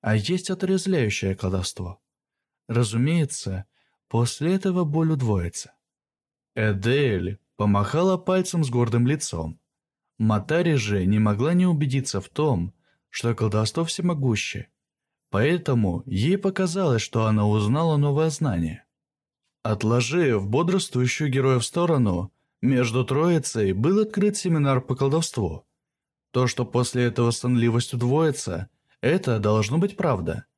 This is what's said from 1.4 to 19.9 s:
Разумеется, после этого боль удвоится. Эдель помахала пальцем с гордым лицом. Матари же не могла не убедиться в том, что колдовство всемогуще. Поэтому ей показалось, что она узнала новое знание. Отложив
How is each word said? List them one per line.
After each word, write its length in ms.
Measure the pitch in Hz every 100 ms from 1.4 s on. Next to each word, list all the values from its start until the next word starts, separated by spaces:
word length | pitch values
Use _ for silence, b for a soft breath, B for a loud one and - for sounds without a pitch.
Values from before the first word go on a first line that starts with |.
| 92 92 92 - 90 90 _ _ _ _ _ _ _
Разумеется, 960 | 117 117 113 135 170 147 - - 95 - _ _ _ _
после 480 | 117 120 - 156
этого 300 | 190 190 180
боль 260 | 165 151 160
удвоится. 640 | 156 123 101 85 - - _ _ _ _ _ _ _ _
Эдель 880 | - 110 98 104 135 139 98 90 104 _ _
помахала 600 | 104 101 101 151 185 180
пальцем 460 | 185 185 180 175
с 80 | 143
гордым 380 | 120 120 117 120
лицом. 520 | 147 - 85 80 82 _ _ _ _ _ _
Матари 560 | 110 107 98 160 170
же 300 | 147 104 101
не 140 | 92 107
могла 340 | 107 104 139
не 140 | 180 180
убедиться 540 | 160 147 131 131 101
в 80 | -
том, 440 | - 151 107 87 - _ _ _
что 260 | - 117
колдовство 500 | 117 110 104 110 -
всемогуще. 840 | 165 - 175 165 135 107 - - - _ _ _ _ _ _
Поэтому 720 | 98 127 175 - 123 101 87 -
ей 320 | 95 127 196
показалось, 640 | 196 190 185 180 180 117
что 240 | - - 110
она 220 | 107 104
узнала 480 | 107 104 139 165 151
новое 340 | 143 143 160
знание. 540 | 147 151 90 82 78 _ _ _ _ _ _ _ _
Отложив 840 | 117 104 107